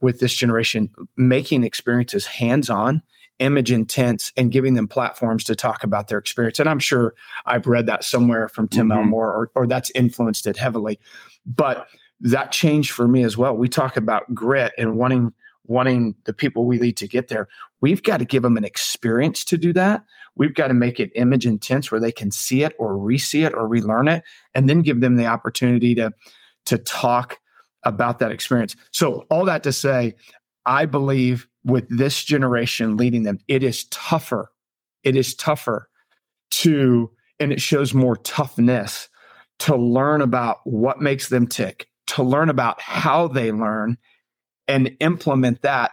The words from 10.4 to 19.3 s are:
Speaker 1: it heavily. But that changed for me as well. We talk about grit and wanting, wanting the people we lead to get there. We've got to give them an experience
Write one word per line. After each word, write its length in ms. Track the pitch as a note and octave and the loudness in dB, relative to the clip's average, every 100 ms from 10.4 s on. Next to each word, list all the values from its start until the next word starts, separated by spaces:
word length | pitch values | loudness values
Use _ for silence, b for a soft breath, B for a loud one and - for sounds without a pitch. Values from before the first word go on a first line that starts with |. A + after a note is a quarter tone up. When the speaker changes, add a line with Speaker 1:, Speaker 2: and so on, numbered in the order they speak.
| G#2+ | -4
Speaker 1:
it 100 | G2 | -4
heavily. 440 | B2+ A2+ G#2+ G#2+ B B B B | -2 -2 -4 -6 B B B B
But 440 | - A#2+ C#3+ B2 - b b _ | -10 -2 0 -2 -8 b b _
that 320 | B2 C3+ - | 0 0 -2
changed 400 | - D#3+ D3+ C#3 | 0 2 2 0
for 160 | - A#2+ | 0 4
me 160 | C3 | 4
as 120 | A#2+ G#2+ | 2 2
well. 200 | C3 A2 | 0 0
We 120 | A#2+ | 0
talk 280 | D#3 C3 C3 | 0 -2 -2
about 360 | A2 G#2+ - | 0 -2 -2
grit 400 | A#2 A2+ C3+ A#2 - | -4 0 2 0 -2
and 180 | A2+ A2 | -2 0
wanting, 360 | B2+ B2+ A#2+ - b b - | 2 2 0 -4 b b -2
wanting 480 | B2 B2+ B2+ A2+ G2+ | 0 2 2 0 -4
the 80 | - | -8
people 320 | G#2+ C3+ A#2 | -4 -4 0
we 140 | A#2+ A#2+ | 0 2
lead 180 | A#2+ - | 0 -2
to 100 | G2 | -4
get 180 | A#2+ B2 | -4 -4
there. 220 | A2 G2+ B B - | -6 -8 B B -2
We've 240 | C#3 F#3+ | 0 2
got 140 | - - | 0 -2
to 60 | |
give 200 | B2 C3 | 0 0
them 120 | A#2+ A2+ | 2 0
an 80 | |
experience 800 | G#2 - - - A#2 A#2 D#3 | -2 -6 -8 -4 -2 0 0